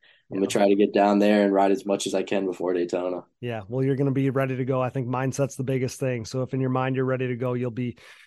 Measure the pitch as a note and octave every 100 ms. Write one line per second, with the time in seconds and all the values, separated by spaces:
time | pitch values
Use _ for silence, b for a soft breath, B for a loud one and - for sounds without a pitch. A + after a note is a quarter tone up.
0 | b b b F#2+ G2 A2 G2+ G2+ G2+ G2+
1 | G2+ G2+ G#2 G#2 G2+ G2 G2 G2 G2 G2
2 | G2 F#2+ F#2 G2+ F#2+ F2+ F2 F2+ F2 F2+
3 | F2+ F2+ - _ A#2+ A2+ F#2+ B2+ C3+ C3+
4 | C#3 C3+ C3+ C3 C3+ B2+ C3 C3 B2+ C3+
5 | A#2+ B2+ C3 B2 C3+ - C3+ C3+ B2 -
6 | C3 A#2+ A2 C3 B2 C3 C3 B2+ C3 C3
7 | C3 B2+ B2+ A#2+ B2+ B2 B2 A2+ B2 B
8 | B B